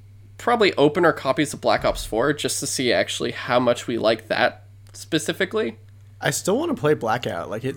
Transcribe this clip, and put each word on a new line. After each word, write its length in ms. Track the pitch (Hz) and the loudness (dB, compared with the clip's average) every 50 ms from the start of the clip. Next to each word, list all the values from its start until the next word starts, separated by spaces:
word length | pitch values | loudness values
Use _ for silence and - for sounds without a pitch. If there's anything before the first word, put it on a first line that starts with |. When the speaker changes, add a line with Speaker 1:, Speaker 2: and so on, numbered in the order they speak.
| - - - - - - - - | -20 -20 -20 -20 -20 -20 -20 -6
Speaker 1:
probably 360 | - 240 240 226 208 180 - | 0 0 2 4 4 2 4
open 300 | - 139 151 147 185 170 | 4 4 4 4 4 4
our 80 | 160 | 4
copies 420 | 147 - - 139 131 - 151 131 - | 2 2 -2 -2 0 0 0 -2 -4
of 60 | 113 | -2
Black 240 | - 120 104 117 - | 0 2 2 2 2
Ops 200 | 107 98 - - | 0 -2 -2 -6
four 280 | - - 110 123 147 | -4 -2 0 0 0
just 260 | 143 143 - 127 - - | 0 0 -2 -4 -4 -4
to 80 | 143 | -4
see 260 | 135 - - 131 120 | -6 -4 -2 0 2
actually 380 | 98 90 - - - - - 123 | 2 2 2 0 -2 -6 -6 -6
how 300 | - - - - 123 127 | -6 -8 -2 2 2 4
much 260 | 127 123 120 - - | 4 4 2 0 -2
we 100 | - 120 | -4 -4
like 300 | 110 104 110 117 110 - | 2 2 2 2 2 -2
that 380 | - 95 - 117 - - - - - - - - - | -4 0 2 2 0 0 -4 -18 -20 -20 -20 -20 -20
specifically. 840 | - - - - - 151 - - 165 - 196 190 - 214 220 226 220 - - - - - - - - - | -18 -18 -8 -4 -2 -2 -2 -2 -4 -4 -4 -2 -2 -4 -4 -4 -6 -10 -20 -20 -20 -20 -20 -20 -16 -4
Speaker 2:
I 100 | - 156 | -4 -2
still 280 | 139 - - 175 196 262 | -2 0 0 0 0 0
wanna 160 | 330 349 262 | 0 -2 -4
play 200 | - 143 151 151 | 0 2 0 0
Blackout. 540 | - - 110 110 127 - 120 98 85 80 73 | 2 0 -2 -2 -2 -2 -6 -6 -6 -6 -6
Like, 160 | 95 110 127 | -8 -6 -6
it, 120 | 131 - | -8 -8